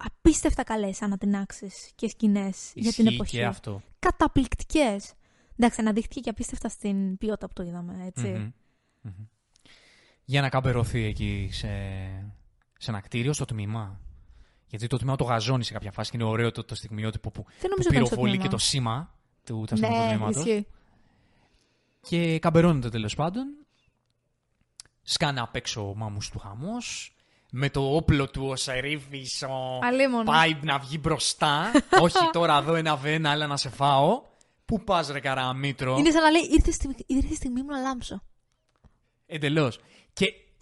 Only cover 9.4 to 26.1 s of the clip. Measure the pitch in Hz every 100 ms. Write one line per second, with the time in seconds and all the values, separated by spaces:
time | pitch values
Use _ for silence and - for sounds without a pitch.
9.4 | _ _ _ - _ _ _ _ - 139
10.4 | 135 131 127 120 117 123 107 107 107 101
11.4 | 95 - 110 101 98 95 95 95 101 101
12.4 | _ _ _ _ - 104 - 120 131 151
13.4 | 135 110 101 110 101 101 - - - -
14.4 | - _ _ 107 113 123 131 135 123 117
15.4 | 110 131 113 107 101 104 107 120 113 110
16.4 | 117 113 - 113 - 107 110 110 113 -
17.4 | - - 370 392 349 - 120 - - 196
18.4 | - 117 - 139 117 120 170 _ _ _
19.4 | - 113 110 214 220 226 226 214 214 214
20.4 | 180 214 208 - _ _ _ _ _ _
21.4 | _ _ _ _ _ _ - 170 170 160
22.4 | 170 160 175 147 123 113 107 - 160 214
23.4 | 269 294 _ _ _ _ _ _ _ _
24.4 | _ _ _ - - _ - - 151 135
25.4 | 117 120 - 113 101 101 110